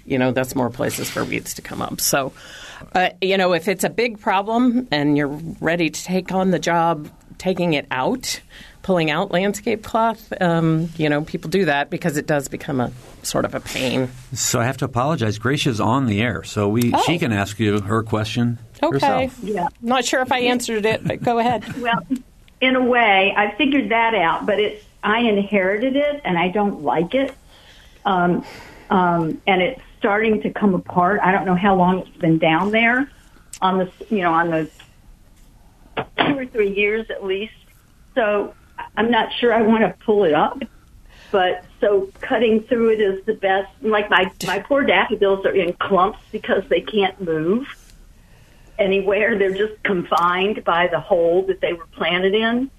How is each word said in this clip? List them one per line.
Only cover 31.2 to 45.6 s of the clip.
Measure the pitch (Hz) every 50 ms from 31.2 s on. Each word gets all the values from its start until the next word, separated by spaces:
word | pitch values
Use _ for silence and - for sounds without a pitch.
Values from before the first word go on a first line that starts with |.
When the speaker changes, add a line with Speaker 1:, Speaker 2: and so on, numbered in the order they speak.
Speaker 3:
I | - 180
don't | 196 190 160
know | 190 180
how | 175 202 202 196
long | 185 175 180 185 185
it's | - - - -
been | 175 160 160 160
down | 175 160 160 165 190 208
there | 214 226 233 233 247 254 285 - - - - - - - - - - -
on | 185 185 185 185
the, | 185 185 - - - -
you | 233 196
know, | 175 170
on | 165 165 170 170
the | 160 160 156 156 - - - - - - - - - - - - - - - - - - - - - - - - -
two | - - - - - - 269 285 269
or | 254
three | 254 - 226 208 196 196
years | 202 208 208 214 226 220 -
at | 196 - 196
least. | 190 190 196 220 220 - - - - - _ _ _ _ - - - -
So | 254 220 208 208 208 - - - - - - _ - - - -
I'm | - 226 233
not | 240 220 226 -
sure | - - 247 233
I | 214 233
wanna | 226 220 226 220 214 170 - - -
pull | - 208 208 196
it | 160 147
up, | 160 202 - - 277 240 - - - - - - - - - - - - -
but | - 190 180 180 - - - - - -
so | 240 208 202 190 190 - - -
cutting | - - 262 220 240 220 226 220
through | 220 - 254 233 226 226
it | 220 214
is | 214 190 190 - -
the | 220 -
best. | - 196 190 190 196 196 - - -
Like | 262 220 214 214 208 -
my, | 220 196 185 190 - - -
my | 185 180 196
poor | 196 - 285 277 262
daffodils | 220 180 190 214 - 220 185 202 196 196 190 196
are | - -
in | 190